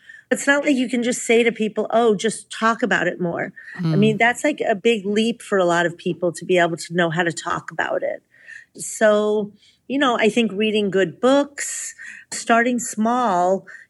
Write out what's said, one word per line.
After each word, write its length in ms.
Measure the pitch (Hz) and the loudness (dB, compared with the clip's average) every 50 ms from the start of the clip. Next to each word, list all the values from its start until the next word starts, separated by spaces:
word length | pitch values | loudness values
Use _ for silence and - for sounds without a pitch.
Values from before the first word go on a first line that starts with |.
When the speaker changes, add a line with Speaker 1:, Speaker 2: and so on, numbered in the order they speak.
| _ - - - - - | _ -20 -20 -12 -6 -4
Speaker 1:
it's 160 | 254 - - | -4 -2 2
not 200 | 277 285 294 285 | 2 2 2 4
like 100 | 302 285 | 2 2
you 140 | 247 254 214 | 2 0 -2
can 140 | 254 240 233 | -2 -2 0
just 180 | 247 233 - - | -2 -2 -2 0
say 180 | - 226 233 | 2 4 4
to 120 | 240 233 226 | 4 2 2
people, 340 | - 220 208 - 220 208 - | 0 -2 -4 -2 -2 -2 0
"Oh, 260 | - 226 240 226 208 | 2 2 4 4 2
just 360 | 180 - 220 - - - - | 2 0 -2 -4 -4 -10 -14
talk 320 | - - 220 226 226 226 247 | -6 -2 0 0 0 0 0
about 240 | 190 185 - 165 175 | 0 0 0 0 -2
it 140 | - - | -2 -2
more." 320 | 180 170 - 139 151 - - - - - - - | -4 -4 -2 -4 -6 -8 -10 -16 -20 -16 -10 -4
I 40 | |
Speaker 2:
Mm. 180 | 175 160 160 156 | -2 0 2 4
Speaker 1:
mean, 180 | 208 220 214 202 | 4 4 4 2
that's 260 | 226 240 240 - - | 2 0 0 0 0
like 160 | 294 302 - | -2 -2 0
a 160 | - - 226 | 0 -2 0
big 300 | 190 - 233 233 214 180 | 0 2 0 0 0 0
leap 360 | 202 208 214 220 233 - - | -2 0 0 0 0 -2 -4
for 160 | - - 208 196 | -4 -2 0 2
a 60 | 180 | 2
lot 220 | 175 170 170 175 | 2 2 2 0
of 120 | 170 170 - | 0 -2 -4
people 360 | - 185 165 - 180 175 165 | -6 -6 -4 -2 -2 -4 -4
to 100 | - 175 | -4 -2
be 140 | 175 185 175 | 0 2 2
able 180 | 170 165 165 | 2 2 0
to 180 | 165 - - 170 | -4 -8 -6 -2
know 160 | 180 175 165 | 0 0 0
how 140 | 156 175 180 | 0 0 -2
to 80 | 170 | -2
talk 400 | 160 - - 170 175 165 - - | -2 -4 -4 -6 -6 -6 -6 -8
about 320 | 165 - - - - 165 - | -6 -4 -4 -2 -2 -4 -4
it. 180 | 113 107 - _ _ _ _ - - - - - _ - | -4 -6 -8 _ _ _ _ -20 -20 -20 -20 -20 _ -18
So, 800 | - - - - - 226 214 208 208 214 214 208 214 202 208 - _ _ _ _ _ _ - | -14 -12 -10 -4 2 2 4 4 4 2 0 0 -2 -2 -6 -10 _ _ _ _ _ _ -6
you 100 | 247 277 | -2 0
know, 200 | 294 254 233 - | 2 2 2 2
I 100 | - 214 | 2 2
think 240 | 214 240 233 202 | 2 2 0 0
reading 400 | 190 196 220 220 208 214 208 196 | 0 -2 -2 0 0 0 0 0
good 300 | 170 196 190 170 147 - | 2 0 0 0 -2 0
books, 760 | - 254 269 285 285 285 - - - - - - - - - - - - - - - - - | 2 2 4 4 2 0 -4 -10 -10 -8 -8 -10 -10 -12 -14 -16 -18 -18 -18 -20 -16 -12 -12
starting 440 | - - - 233 226 233 254 247 233 | -6 0 2 2 2 2 2 0 -2
small, 880 | - - - 208 214 226 240 254 247 220 185 175 180 185 190 190 190 - - - - _ | -4 -6 -4 -2 0 0 0 2 0 2 2 2 2 2 0 0 -4 -8 -20 -20 -20 _